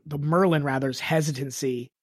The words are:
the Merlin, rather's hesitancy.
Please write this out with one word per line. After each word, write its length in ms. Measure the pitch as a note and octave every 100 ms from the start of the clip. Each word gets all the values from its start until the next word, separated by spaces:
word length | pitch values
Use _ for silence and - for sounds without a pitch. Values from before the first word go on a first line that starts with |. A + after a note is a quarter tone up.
the 140 | D3+ D3
Merlin, 440 | D3 E3+ F#3+ D#3
rather's 360 | C#3+ C3+ C3+ B2+
hesitancy. 920 | - D#3+ D#3 B2+ C#3 - C3+ B2 B2+ _